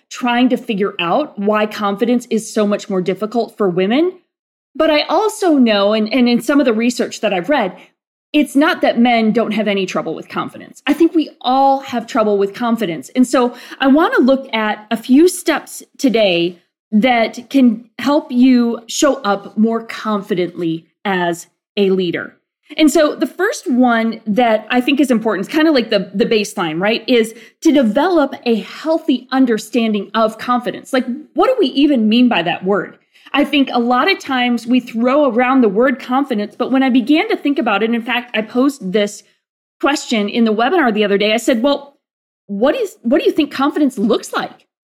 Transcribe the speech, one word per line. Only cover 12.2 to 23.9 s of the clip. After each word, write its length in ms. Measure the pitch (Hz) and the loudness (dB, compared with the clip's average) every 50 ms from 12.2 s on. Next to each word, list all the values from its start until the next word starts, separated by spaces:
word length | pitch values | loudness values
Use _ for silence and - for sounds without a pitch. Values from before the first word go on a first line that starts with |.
| 220 214 202 | 0 2 2
with 160 | 196 196 196 - | 0 0 -2 -4
confidence. 560 | - 247 226 233 226 214 170 160 147 - - | -4 -2 -2 -2 -2 -2 -4 -6 -8 -12 -4
And 180 | - 254 254 | 0 0 0
so 260 | - 294 254 240 240 240 - - - - - | 2 2 0 0 0 -4 -8 -18 -14 -6 -2
I 80 | 262 | 2
want 280 | 277 269 320 359 466 539 | 4 4 4 4 2 2
to 60 | 415 | 2
look 260 | 262 254 269 262 - - - | 4 4 2 2 0 -4 -6
at 340 | 220 214 214 208 - - - | -4 -2 -4 -4 -6 -6 -6
a 80 | 233 | -6
few 300 | 226 - - 254 294 349 | -4 0 4 4 6 6
steps 560 | 370 - - - 339 285 - - - - - - - _ | 4 2 0 -4 -4 -4 -4 -4 -10 -18 -20 -20 -20 _
today 600 | - - 247 202 226 208 190 170 170 170 180 180 - _ _ _ _ _ - | -2 0 0 2 2 2 2 2 0 -2 -2 -4 -10 _ _ _ _ _ -2
that 580 | 214 208 240 254 240 233 220 220 - 240 - - | 0 2 2 2 2 2 0 -2 -4 -10 -8 -2
can 400 | - 269 254 240 208 - - _ _ - | 2 4 4 4 2 0 -8 _ _ -4
help 320 | - 285 285 311 302 - | -2 0 0 0 0 0
you 480 | 247 247 254 262 254 240 240 233 226 - - | 2 4 4 6 6 4 2 0 -2 -6 -10
show 280 | - - - 311 269 262 - | -8 -4 0 0 0 0 0
up 360 | - 202 196 202 - 190 - | -2 -2 -2 -4 -6 -6 -2
more 260 | 214 220 226 226 220 226 | 0 2 2 0 -2 -6
confidently 1040 | - - - - 220 208 196 185 - - 175 175 170 - 165 175 165 160 165 - _ _ _ - | -10 -12 -10 -6 -4 -4 -4 -4 -4 -2 -2 -4 -4 -4 -6 -6 -6 -6 -8 -10 _ _ _ -6
as 440 | 202 190 180 175 170 170 - - _ _ _ _ _ - | -4 -2 -2 -2 -2 -4 -6 -10 _ _ _ _ _ -2
a 140 | 208 202 190 | 0 0 2
leader. 480 | 190 190 180 170 156 131 90 - - _ _ _ _ _ _ - 302 | 2 0 -2 -2 -4 -6 -8 -12 -16 _ _ _ _ _ _ -8 -2
And 120 | 311 320 262 | 2 2 4
so 260 | - 339 302 294 - | 4 4 2 2 0
the 120 | - 302 | -4 -6
first 420 | - - - 381 453 - - - 359 | -6 -4 -4 -4 -4 -4 -4 -6 -2
one 520 | 247 247 254 240 | 0 2 2 2